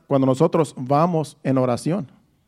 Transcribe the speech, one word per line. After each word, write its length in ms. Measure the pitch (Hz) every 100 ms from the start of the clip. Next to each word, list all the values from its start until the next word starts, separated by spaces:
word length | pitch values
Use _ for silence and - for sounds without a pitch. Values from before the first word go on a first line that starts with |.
| -
cuando 200 | 139 131
nosotros 480 | 127 160 170 147 -
vamos 640 | 127 143 170 165 147 -
en 160 | 143 131
oración 520 | 127 117 - 185 151 _ _ _